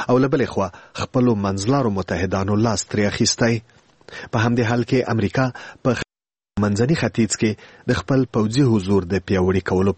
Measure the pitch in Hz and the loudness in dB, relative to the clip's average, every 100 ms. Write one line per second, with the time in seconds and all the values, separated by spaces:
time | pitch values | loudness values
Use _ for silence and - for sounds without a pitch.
0 | - 127 135 139 107 104 95 - - - | 0 2 2 0 -2 -2 -4 -6 -16 -10
1 | - 127 123 104 98 98 104 139 120 95 | -4 2 2 2 0 -2 0 0 0 -2
2 | 92 90 95 98 98 104 117 101 - 104 | -4 -2 -2 -2 0 0 0 -2 -4 -2
3 | 101 - 110 - 117 117 - _ _ _ | 0 0 -2 2 0 0 -6 _ _ _
4 | - - - 120 117 120 113 120 113 131 | -20 -18 -6 -2 0 2 0 0 0 0
5 | - 113 101 - 131 - - - 131 113 | 0 -2 -2 0 -2 -4 -18 -4 -2 -2
6 | - _ _ _ _ - 104 101 127 165 | -6 _ _ _ _ -2 0 0 0 0
7 | 113 - 110 - 107 - - - - 123 | 0 0 0 0 -2 -2 -12 -10 -4 -2
8 | - 135 127 120 107 123 135 110 92 98 | 0 0 0 0 0 2 2 2 2 0
9 | 87 92 - 95 92 92 - 92 98 | 0 -4 0 0 2 0 0 0 0